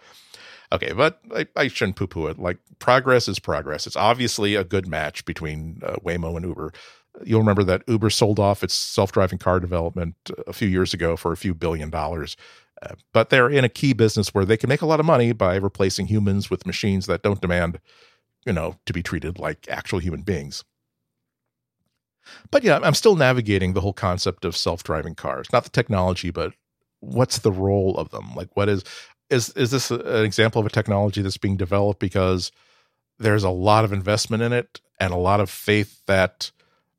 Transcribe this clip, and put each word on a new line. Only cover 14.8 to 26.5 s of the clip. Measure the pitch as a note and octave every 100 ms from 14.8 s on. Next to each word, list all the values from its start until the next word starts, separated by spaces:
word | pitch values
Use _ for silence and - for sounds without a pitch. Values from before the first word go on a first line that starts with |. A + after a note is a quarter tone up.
a | D#3
lot | D#3
of | D#3
money | C#3+ A#2
by | A2 F#2+ F#2+
replacing | G2 - G2 - F#2
humans | G#2+ G2+ G2 G2+
with | F#2 F#2
machines | - G#2+ G2 F#2
that | F2
don't | G#2 G2
demand, | F2+ F2 E2+ E2 _ _ _ _ _ _ -
you |
know, | G2 E2 - -
to |
be | F2
treated | F2+ E2+ D2+ F#2
like | D2+ D#2 -
actual | - - G2
human | F2 D2
beings. | F2 E2+ C#2+ - - _ _ _ _ _ _ _ _ _ _ _ _ _ _ _ - - -
But | C#4+
yeah, | A#3+ C#3
I'm | D#3
still | C#3+ A3+ F3+
navigating | C3 B2+ G#2+ G2 F#2
the | F#2
whole | G2
concept | - F#2+ F#2 G2 -
of | F2 -
self-driving | F#2+ E2+ - D#2 D#2 D#2+
cars. | - C2+ -
Not | B2
the | -
technology, | - A#2+ G2 F#2 F2 F2
but | E2+ D#2+